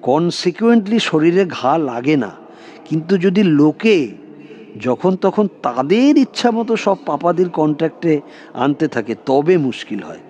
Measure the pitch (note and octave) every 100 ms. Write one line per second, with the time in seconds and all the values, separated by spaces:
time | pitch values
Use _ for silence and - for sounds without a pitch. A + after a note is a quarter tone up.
0 | - C#3+ E3+ - F#3 F3 A3+ A#3 G3 A3
1 | - D#3 D#3+ F3+ F#3 B2+ B2+ D#3 D3 A#2+
2 | B2+ D3+ G#2 E2 - - - - - D#3+
3 | E3 F#3+ F#3+ F#3 G3 D3+ D3+ D3 A3+ F#3+
4 | B2 F#2+ - - - - - - G#2+ A#2+
5 | F3+ F#3+ F#3+ F#3 G#3 - C3 A#2+ C#3 G#3
6 | C4+ D4+ C4+ - A#3+ A3+ A#3 A3+ - -
7 | - D3 F3 E3+ F3+ E3+ D#3 D3 D#3+ -
8 | E3+ D3+ - - - - C3 C#3+ D#3 B2
9 | A2 A2 - C3+ D3 F#3 C3+ - - G#2
10 | F2 E2 -